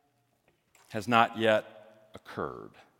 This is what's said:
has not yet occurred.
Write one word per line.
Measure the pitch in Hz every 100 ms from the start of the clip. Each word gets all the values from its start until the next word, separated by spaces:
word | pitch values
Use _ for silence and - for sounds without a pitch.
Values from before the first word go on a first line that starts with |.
| _ _ _ _ _ _ _ _ _
has | 110 101
not | 117 117 107
yet | 113 107 - - - - _ -
occurred. | - - 78 60 52 - - _